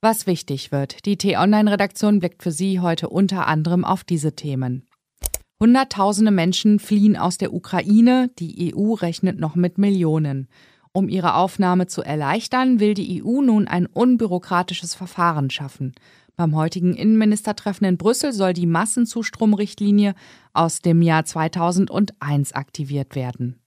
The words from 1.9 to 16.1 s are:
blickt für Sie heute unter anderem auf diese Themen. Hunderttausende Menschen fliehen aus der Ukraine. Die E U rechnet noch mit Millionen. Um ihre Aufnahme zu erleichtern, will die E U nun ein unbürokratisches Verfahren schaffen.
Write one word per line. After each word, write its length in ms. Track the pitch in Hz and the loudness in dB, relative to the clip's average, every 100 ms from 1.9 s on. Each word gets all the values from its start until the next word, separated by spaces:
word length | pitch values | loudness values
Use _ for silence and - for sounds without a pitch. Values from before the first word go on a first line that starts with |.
| - 214 208 | 0 2 2
blickt 240 | 170 _ | 0 _
für 100 | - | -6
Sie 280 | 151 190 185 | -4 -2 0
heute 280 | 180 165 - | 0 -2 -4
unter 380 | 175 196 190 - | 0 0 0 -2
anderem 400 | 156 156 180 - | 0 0 0 0
auf 180 | 190 | -2
diese 300 | - 170 151 | -2 -2 -2
Themen. 500 | - 151 135 127 127 - _ _ _ - - _ _ | -4 -6 -4 -4 -6 -10 _ _ _ -8 -8 _ _
Hunderttausende 680 | 220 254 269 - 196 202 220 | 4 4 2 0 0 2 2
Menschen 480 | 196 165 185 214 208 | 4 2 2 2 2
fliehen 400 | - 208 208 202 | 2 2 4 4
aus 180 | 180 180 | 0 -2
der 160 | 196 | -4
Ukraine. 760 | 175 - 180 175 208 233 254 247 - | -6 -6 -4 2 4 6 4 0 -4
Die 300 | 170 - 175 | -12 -6 -6
E 60 | |
U 200 | - 208 | -2 -2
rechnet 440 | 220 175 165 185 - | -2 -4 -2 -2 -2
noch 180 | 156 165 | -4 0
mit 200 | 180 180 | -2 0
Millionen. 720 | 202 196 165 156 151 135 131 _ _ _ _ | 0 2 2 0 -2 -4 -10 _ _ _ _
Um 180 | - 196 | -4 -2
ihre 240 | 190 175 | 0 0
Aufnahme 520 | 143 185 - 185 180 180 | 2 0 0 2 2 0
zu 160 | - | -4
erleichtern, 760 | - 151 143 190 - 254 262 247 | -6 -4 -2 -4 -2 -2 2 2
will 140 | 208 | 2
die 240 | 208 190 175 | 0 -4 -6
E 40 | |
U 200 | - 254 | -4 0
nun 260 | 269 214 202 | 2 2 2
ein 160 | 180 | 0
unbürokratisches 1080 | 175 - 247 247 226 180 - 180 180 175 170 | -2 0 2 2 0 -4 -2 -4 -2 -6 -10
Verfahren 560 | - 180 - 170 156 135 | -12 -12 -2 0 0 -2
schaffen. 420 | - 139 - 131 - _ | -4 -12 -10 -10 -10 _